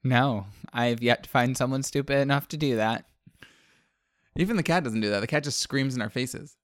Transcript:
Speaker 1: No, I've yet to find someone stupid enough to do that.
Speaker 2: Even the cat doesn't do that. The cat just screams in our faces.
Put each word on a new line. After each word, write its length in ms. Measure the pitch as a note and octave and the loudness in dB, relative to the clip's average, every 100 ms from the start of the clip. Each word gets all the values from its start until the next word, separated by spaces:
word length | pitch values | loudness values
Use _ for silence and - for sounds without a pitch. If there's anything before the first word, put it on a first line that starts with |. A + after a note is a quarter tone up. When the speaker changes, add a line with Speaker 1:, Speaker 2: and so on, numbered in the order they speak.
Speaker 1:
No, 440 | C3 B2 C#3 G#2+ G2 - - | 4 4 4 0 -6 -16 -8
I've 300 | A#2+ A#2+ A#2 | -2 0 2
yet 200 | A#2+ A#2+ | 2 2
to 60 | - | 2
find 260 | C3 B2 B2+ | 2 2 0
someone 280 | B2+ C3+ | -2 -2
stupid 340 | C3+ C#3+ C#3 C#3 | -2 -4 0 0
enough 300 | C#3 C#3+ C#3 | 2 0 -2
to 80 | D3+ | -4
do 180 | D3+ A2+ | 0 2
that. 280 | A2 A2+ - _ - _ - _ _ _ _ _ _ _ _ - | 2 0 -8 _ -20 _ -20 _ _ _ _ _ _ _ _ -2
Speaker 2:
Even 220 | F#3 A3 | 0 0
the 60 | |
cat 200 | D3+ E3+ | 2 0
doesn't 180 | C3+ A2 | 0 0
do 80 | G#2 | 0
that. 80 | G2+ | 0
The 80 | A#2 | 0
cat 160 | D3+ | -2
just 160 | C#3+ - | -2 -4
screams 360 | - C#3 C3+ B2+ | -2 -2 -2 -2
in 60 | |
our 80 | G#2+ | -4
faces. 480 | B2+ B2+ - D3 _ | -4 -6 -8 -14 _